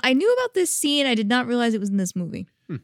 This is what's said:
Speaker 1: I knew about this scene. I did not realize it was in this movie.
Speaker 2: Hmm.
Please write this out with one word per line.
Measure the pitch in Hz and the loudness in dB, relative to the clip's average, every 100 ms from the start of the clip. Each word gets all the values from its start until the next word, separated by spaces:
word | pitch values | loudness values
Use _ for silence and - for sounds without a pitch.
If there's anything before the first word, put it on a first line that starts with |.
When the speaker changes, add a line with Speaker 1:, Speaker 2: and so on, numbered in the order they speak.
Speaker 1:
I | 254 | 2
knew | 262 415 | 2 4
about | 494 494 | 2 0
this | 381 349 | 0 -2
scene. | - 294 294 269 | 0 0 2 2
I | 226 | 2
did | 208 | 2
not | 247 240 | 0 0
realize | 240 233 | 0 0
it | 220 | 0
was | 196 | -2
in | 196 | -2
this | 180 185 | -2 -4
movie. | 170 - 185 _ - | -6 -8 -12 _ -12
Speaker 2:
Hmm. | 139 | -12